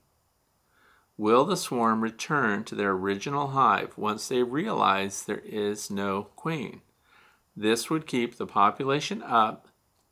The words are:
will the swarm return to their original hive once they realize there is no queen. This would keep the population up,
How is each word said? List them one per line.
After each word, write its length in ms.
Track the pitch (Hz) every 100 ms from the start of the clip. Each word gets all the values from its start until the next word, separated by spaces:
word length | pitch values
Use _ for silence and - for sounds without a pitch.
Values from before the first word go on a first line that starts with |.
| _ _ _ _ _ _ _ _ _ _ _ -
will 280 | 107 120 165
the 120 | 180
swarm 440 | - 127 113 110
return 640 | 113 110 - 147 113 101 110
to 100 | 107
their 160 | 101
original 560 | 95 98 98 143 143 139
hive 500 | 135 117 95 92 -
once 300 | 104 107 -
they 160 | 127
realize 800 | 123 139 214 113 101 98 98 -
there 200 | - 104 -
is 440 | 107 104 107 -
no 380 | 98 101 98 101 -
queen. 460 | 160 160 101 - _ _ _ _ _ _ _ -
This 340 | 107 117 -
would 160 | 160 156
keep 300 | 127 117 -
the 100 | 98
population 760 | 107 101 - 135 143 - 214
up, 460 | - 117 110 - _ _ _ _ _